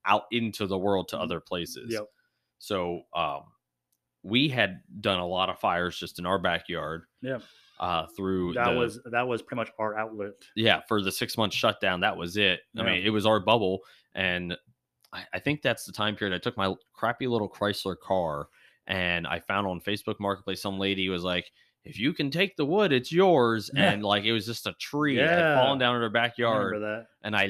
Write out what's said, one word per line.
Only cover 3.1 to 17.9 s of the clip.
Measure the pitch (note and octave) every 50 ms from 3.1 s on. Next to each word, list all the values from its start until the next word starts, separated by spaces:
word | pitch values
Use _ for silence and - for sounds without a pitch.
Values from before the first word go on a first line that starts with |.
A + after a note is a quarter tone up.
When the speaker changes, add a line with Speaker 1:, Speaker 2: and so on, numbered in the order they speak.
| -
Speaker 1:
um, | E2+ E2 D2 C#2+ C#2+ - - _ _ _ _ _ _ _ _ _ _ _ _ _ _ -
we | F#2 A2 B2+ D3 D#3
had | B2+ B2 G#2 F#2+ F#2 - - _ - G#2
done | G2+ G#2 F#2+ F2+
a | F2
lot | F2 F#2 F2+ F#2+ F#2+
of | F#2+ -
fires | - G2 F2 F2 F2+ F2 E2+
just | - F2 E2+ - -
in | F2
our | F2+ G2 F#2+
backyard. | F2 F2+ E2+ E2+ - - F2 D#2+ D2+ D#2 E2 E2 - _ _ _
Speaker 2:
Yeah. | B2 C3 C3 A2+ - - _ _ _ _ _ -
Speaker 1:
Uh, | - F2+ F2 E2 D#2+ - -
through | - F#2+ F#2+ F#2+ F#2 F2+ F2 D#2+
Speaker 2:
That | - A#2+ B2
Speaker 1:
the | B2 B2
Speaker 2:
was, | A#2+ A2+ G#2+ A#2+ - A#2
that | A#2 A#2+ B2 B2+
was | A#2+ A2+
pretty | - - B2+ A#2+
much | A2+ - - -
our | A2 G#2+ G#2
outlet. | G#2+ A2 A2+ A2 G#2+ G2 G#2 G2+ - - - _
Speaker 1:
Yeah, | A2 A2+ A2 F2+ - - -
for | A2+ G#2
the | F#2+ F#2+
six-month | - - A#2+ - - A#2 G#2+ F#2+
shutdown, | - - - A2 G2+ - G#2 F#2+ F2+ F2
that | F#2+ G#2+ F2+
was | F2 F2 F2 F2+
it. | G#2+ G2+ F#2+ F2+ - - _ -
I | F#2+
Speaker 2:
Yeah. | F#2+
Speaker 1:
mean, | F#2+ F2+ F2 F#2+
it | G#2+
was | G#2+ G#2+ G2
our | A2 A2 G#2
bubble, | F2+ A2 A2+ A#2 G2+ F#2 F#2+ F#2+ - - - - _ _ -
and | G2 F#2+ F2+ F2+ F2+ F2 F2 F2 - _ _ _ _ _ _ _ _ _ _
I, | - - - - -
I | -
think | - C#3+ D3+ D3
that's | - B2+ A2+ - -
the | G2+
time | - - G#2 G#2+ G#2
period | - G#2+ G2 F#2
I | F2
took | - - -
my | - G2
l-, | F#2+ F2+ - _ _ _
crappy | - - A2+ A#2 - B2+ B2
little | A#2 A2 G#2 F#2+
Chrysler | - - G#2 G#2 G2+ - - F#2+